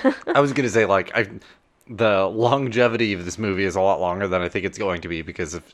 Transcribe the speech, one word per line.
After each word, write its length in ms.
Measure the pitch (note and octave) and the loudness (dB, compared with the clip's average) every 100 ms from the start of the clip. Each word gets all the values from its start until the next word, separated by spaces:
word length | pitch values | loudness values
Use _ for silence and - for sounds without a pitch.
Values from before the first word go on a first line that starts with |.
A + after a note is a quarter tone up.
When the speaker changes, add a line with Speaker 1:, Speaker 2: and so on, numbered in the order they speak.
| C4 | -2
Speaker 1:
<laughs> 140 | C4 - | -2 0
Speaker 2:
I 60 | C#3+ | 2
was 120 | C#3+ | 2
gonna 160 | C3+ B2 | 0 0
say, 160 | A2 | 2
like, 260 | G2+ G2 F2+ A#2 | 4 2 2 -2
I, 120 | G2 F2 - _ _ _ - | -4 -6 -20 _ _ _ -14
the 380 | A2 A2 G2 F#2+ | 0 2 4 2
longevity 880 | A2 A#2+ C#3 C3 A2 A#2+ A2+ A2 | 2 2 2 0 2 2 2 0
of 100 | F#2+ | -2
this 140 | F2 F#2+ | -6 -4
movie 260 | G#2+ F#2+ | -2 0
is 100 | F#2+ | 0
a 60 | F#2 | 2
lot 200 | G2 E2 | 2 2
longer 280 | F2+ F#2 G2 | 0 -2 -2
than 140 | F#2 | -2
I 60 | F2 | -2
think 160 | G#2 F#2 | -4 -6
it's 100 | - | -4
going 240 | G2+ E2+ | -4 -4
to 80 | E2+ | -6
be 140 | E2 | -8
because 320 | D#2+ E2+ D#2+ | -8 -8 -8
of, 100 | E2+ - | -8 -14